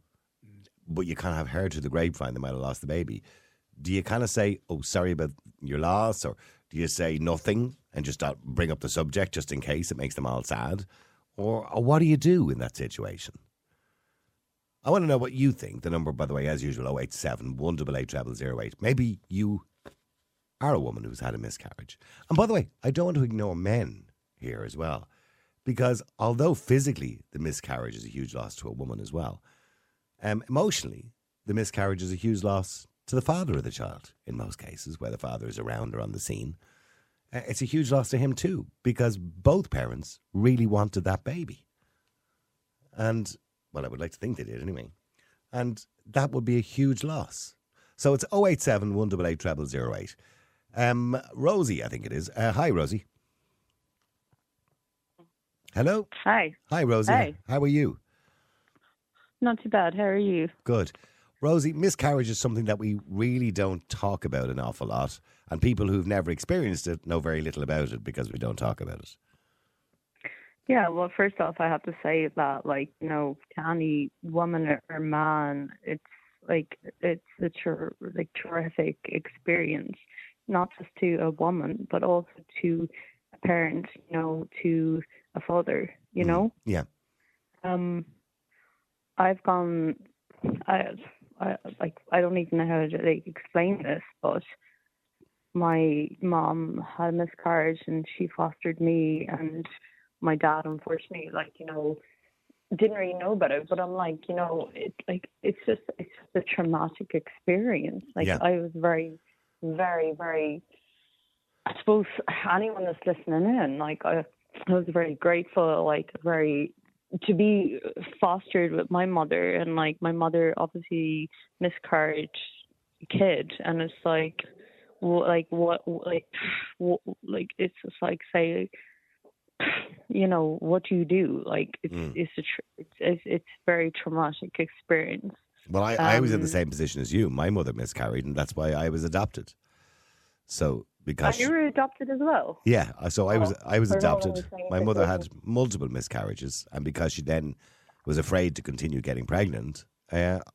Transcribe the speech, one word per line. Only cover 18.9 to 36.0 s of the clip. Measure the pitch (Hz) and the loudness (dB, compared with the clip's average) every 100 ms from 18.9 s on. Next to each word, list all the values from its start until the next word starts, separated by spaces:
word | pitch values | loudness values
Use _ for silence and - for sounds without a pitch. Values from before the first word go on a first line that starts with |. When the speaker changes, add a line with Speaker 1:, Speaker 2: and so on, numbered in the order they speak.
| 135 120 98 _ | 2 2 -2 _
Speaker 1:
you | 95 104 101 - _ - _ _ _ _ _ _ _ | -2 0 -2 -6 _ -20 _ _ _ _ _ _ _
are | 143 | 0
a | 110 | 2
woman | 64 53 | 0 -6
who's | 55 60 | -10 -8
had | 62 | -6
a | 57 | -6
miscarriage. | 57 - - - - - - - - | -8 -12 -16 -18 -20 -20 -20 -20 0
And | 160 | 4
by | 220 | 6
the | |
way, | 208 - _ | 4 0 _
I | 127 | -2
don't | 135 175 | 0 0
want | 151 | 2
to | |
ignore | 123 110 104 85 | 2 0 -2 -2
men | 95 117 73 50 - _ _ _ | 2 2 0 -6 -20 _ _ _
here | 60 55 | -10 -10
as | 53 71 | -10 -8
well, | 80 60 - _ _ _ _ _ | -6 -6 -10 _ _ _ _ _
because | - 120 123 113 - _ | -4 2 2 2 -4 _
although | 110 120 160 | -2 2 2
physically | 147 - 131 139 90 65 55 - | 2 4 4 4 -2 -6 -10 -12
the | - | -6
miscarriage | 78 71 - 62 58 55 | -4 -4 -6 -6 -6 -10
is | |
a | 55 | -12
huge | 65 64 | -8 -8
loss | 64 53 - | -6 -10 -10
to | 57 | -12
a | |
woman | 57 64 53 | -8 -8 -8
as | 52 | -6
well, | 78 76 - _ _ _ _ _ _ _ _ | -6 -6 -8 _ _ _ _ _ _ _ _
um, | 104 107 - | -4 -4 -2
emotionally, | 135 208 - 60 50 117 _ _ _ - | 0 0 0 -6 -12 -18 _ _ _ -4
the | |
miscarriage | 104 104 - 98 92 | -2 -2 0 0 0
is | 92 | -4
a | 92 | -4
huge | 113 104 | -2 0
loss | 101 98 92 - - _ - | 0 0 -2 -10 -18 _ -2
to | 127 | -2
the | |
father | 139 170 165 | 2 0 0
of | 73 | -2
the | 58 | -4
child | - 52 50 - _ - | -8 -10 -10 -20 _ -10
in | 58 | -8
most | 52 - | -8 -12
cases, | - - - 80 | -16 -14 -14 -10
where | 58 | -8
the | 57 | -8
father | 64 58 57 | -8 -8 -8
is | 53 | -8
around | 55 57 55 | -6 -6 -6
or | 55 | -6